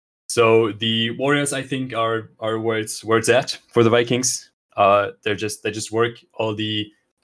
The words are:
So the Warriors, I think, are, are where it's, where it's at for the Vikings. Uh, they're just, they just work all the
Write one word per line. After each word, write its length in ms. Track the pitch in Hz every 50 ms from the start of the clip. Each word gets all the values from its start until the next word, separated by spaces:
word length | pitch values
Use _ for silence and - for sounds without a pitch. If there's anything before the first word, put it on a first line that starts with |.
| _ _ _ _ _ -
So 440 | - 117 113 113 113 113 113 104 104
the 380 | 101 113 110 113 113 113 117
Warriors, 420 | 117 117 131 139 147 143 143 139 127
I 100 | 135 131
think, 300 | 127 139 131 131 127 107
are, 360 | 113 113 113 113 113 110 - _ _
are 200 | 113 110 113 110
where 180 | 110 113 110
it's, 260 | 110 107 - - - -
where 140 | 107 110
it's 120 | 113 113 117
at 280 | 117 131 - - - - _ _
for 120 | - 117 117
the 60 | 113
Vikings. 640 | 113 120 120 120 123 123 127 - - - - _ _ _ _ _ _
Uh, 360 | 107 101 98 101 101 101 101 - _ _
they're 120 | 110 101
just, 280 | 90 107 104 - - -
they 80 | 107
just 200 | 104 110 - -
work 260 | 107 113 117 120 120 - _ _ _
all 200 | - 110 110 107
the 380 | 107 107 107 107 107 107 - _ _ _ _ _ _